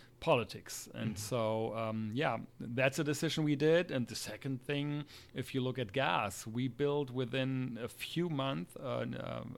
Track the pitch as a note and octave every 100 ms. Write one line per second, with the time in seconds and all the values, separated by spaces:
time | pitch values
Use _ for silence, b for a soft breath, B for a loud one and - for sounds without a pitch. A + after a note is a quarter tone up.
0 | B B - C3+ G#2 G#2 - - - -
1 | A2+ F#2+ G#2 B2 A2 A2 A2+ A2 A2 A2
2 | G#2+ A#2 D3+ A2+ - - - A#2+ C3 C3+
3 | D3 D3 D#3+ D#3+ D3+ C#3 D3+ E3 F3 C#3
4 | A#2 A2 - G#2+ C#3 C3 - C#3+ D3 D3
5 | D3+ B B - B2+ C3+ C3 B2+ A2 C3+
6 | C#3+ E3+ G#2 - A#2 A2+ B2+ A#2 C#3+ D3
7 | C3+ B2 C3 C3+ C3 C3 B2+ A2+ A#2 -
8 | - D#3+ F3 C#3+ C3+ D3+ F3 - C3+ A#2+
9 | A#2 B2 - - -